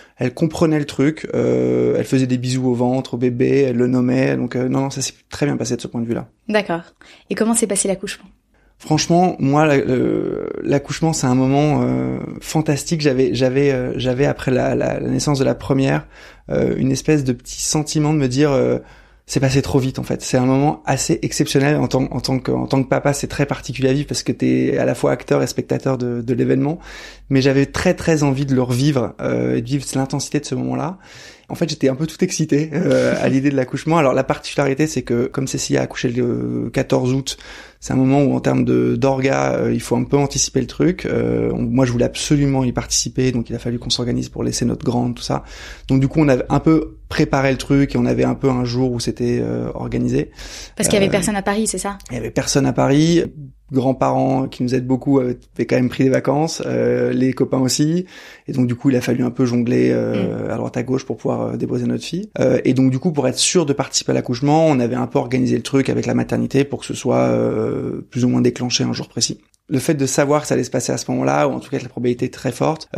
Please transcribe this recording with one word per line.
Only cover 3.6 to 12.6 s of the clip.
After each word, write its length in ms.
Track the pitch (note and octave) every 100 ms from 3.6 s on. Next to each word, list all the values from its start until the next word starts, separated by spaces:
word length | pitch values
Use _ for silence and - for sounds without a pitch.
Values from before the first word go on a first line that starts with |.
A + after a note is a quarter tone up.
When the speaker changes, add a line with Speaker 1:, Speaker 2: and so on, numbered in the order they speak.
Speaker 1:
elle 140 | C3 A#2+
le 120 | B2
nommait, 480 | B2+ B2 B2+ C#3 C3
donc, 180 | B2
euh, 140 | B2+ B2+
non, 140 | C3+
non, 80 | C3+
ça 100 | C3+
s'est 140 | - - _
très 160 | - C#3+
bien 100 | B2+
passé 180 | A#2
de 60 | A#2+
ce 80 | -
point 120 | A#2+
de 60 | A#2
vue-là. 220 | A#2+ A#2+ _ -
Speaker 2:
D'accord. 340 | G#3 G3+ E3+ - _ - - -
Et 60 |
comment 200 | F#3+ A3
s'est 120 | A#3 G3+
passé 220 | G3 G3
l'accouchement ? 400 | F#3+ G3 - - _ _ _ _ _
Speaker 1:
Franchement, 560 | - D#3 - E3+ F3+ -
moi, 260 | C3+ D3 D#3
la, 120 | C#3
le, 720 | - B2 A#2+ G#2 F2+ - - -
l'accouchement, 500 | - C#3+ C#3+ - D#3+
c'est 140 | D#3 C3
un 80 |
moment, 460 | B2+ C3 C#3 D3+ C3
euh, 360 | B2 B2+ B2+ B2+ - -
fantastique. 600 | - D#3+